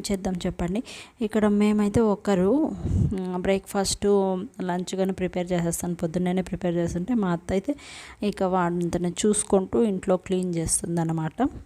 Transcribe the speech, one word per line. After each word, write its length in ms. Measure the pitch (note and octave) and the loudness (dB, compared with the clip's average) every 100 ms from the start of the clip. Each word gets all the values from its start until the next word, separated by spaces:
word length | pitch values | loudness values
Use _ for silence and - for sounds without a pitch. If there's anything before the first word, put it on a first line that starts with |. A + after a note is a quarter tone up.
| - | -2
చేద్దాం 280 | G3 F#3+ F3+ F#3 | -4 -2 -2 -4
చెప్పండి. 380 | F3 F3 G3+ - - - - G#3+ | -2 -2 -4 -6 -14 -18 -6 -2
ఇక్కడ 200 | A3 G#3 G3+ | 2 4 4
మేమైతే 400 | G#3 G#3+ G#3 A#3 A3 | 4 4 2 4 2
ఒకరు, 380 | G3+ - F#3+ F#3+ C#4 D#4+ F#3 - - - F#3+ | 2 0 2 4 4 2 -2 0 2 2 0
మ్, 220 | F#3 F#3 F3+ | -4 -2 0
బ్రేక్ఫాస్ట్, 600 | G3 - G3+ F#3+ - G3+ G3+ F#3+ F#3 G3 - F3+ | 0 0 -2 -2 0 2 4 2 0 -6 -6 -4
లంచ్ 260 | F3+ F3+ F#3+ | -2 -2 -2
కానీ 160 | F#3+ F#3+ | -2 0
ప్రిపేర్ 260 | F3+ F3+ F3 | -4 -2 -2
చేసేస్తాను, 420 | F3 E3+ E3 F3 E3+ | 0 0 -2 -4 -4
పొద్దున్నేనే 400 | E3+ F3 F3+ F#3 | -2 0 0 0
ప్రిపేర్ 340 | F3+ F3+ F3+ F3 | -2 -4 -2 0
చేస్తుంటే 340 | E3+ F3 F#3 B3 | 0 -2 0 0
మా 80 | F#3+ E3+ | 2 0
అత్త 140 | - F#3+ | -2 -2
అయితే 180 | G3 C#4+ - - - - G#3 | -2 -6 -10 -18 -18 -6 -4
ఇక 120 | - | 0
వాడిని 720 | F#3 F#3 E3+ F3 E3+ F3 F3 F3 | 0 2 2 0 0 0 -2 2
చూసుకుంటూ 560 | G#3+ G#3 - G3 F#3+ A#3 A3+ | 2 2 2 0 2 2 2
ఇంట్లో 240 | F#3 - F#3 - | 0 0 0 0
క్లీన్ 260 | F#3 F#3 E3+ | -2 0 -2
చేస్తుందన్నమాట. 880 | D#3+ - F3+ E3+ E3 E3 D#3+ - C4+ - | -2 -2 -2 -2 0 -2 -2 -2 -2 -2